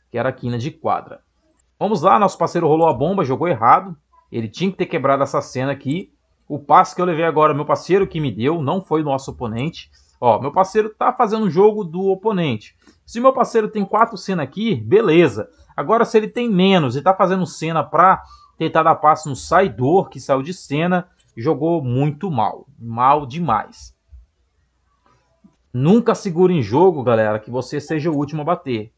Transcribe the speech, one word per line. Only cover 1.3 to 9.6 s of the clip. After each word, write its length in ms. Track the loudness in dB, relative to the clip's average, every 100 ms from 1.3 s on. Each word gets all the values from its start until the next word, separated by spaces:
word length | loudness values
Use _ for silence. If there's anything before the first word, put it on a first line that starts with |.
| _ _ _ _ -6
Vamos 240 | -4 0
lá, 160 | 4 4
nosso 200 | 2 0
parceiro 300 | -4 0 2
rolou 200 | 4 2
a 60 |
bomba, 300 | 2 0 0
jogou 240 | -2 -2 -2
errado. 480 | 2 4 4 2 -16 _ _ _
Ele 180 | -10 -10
tinha 220 | -6 -4
que 60 | -4
ter 100 | -4
quebrado 360 | -2 0 0
essa 180 | 0 -4
cena 320 | -6 -6 -4
aqui. 400 | -4 -6 -6 -8 _ _ _ -12
O 100 | -8
passe 360 | 4 4 4
que 60 | 0
eu 60 | -2
levei 180 | 0
agora, 300 | 0 2 2
meu 100 | 2
parceiro 420 | -2 -2 0 0 0
que 140 | -4
me 100 | -6
deu, 320 | -2 -2 -2
não 200 | -2 -4
foi 200 | -2 -4
o 20 |
nosso 260 | -2 -4 -6
oponente. 600 | -10 -8 -6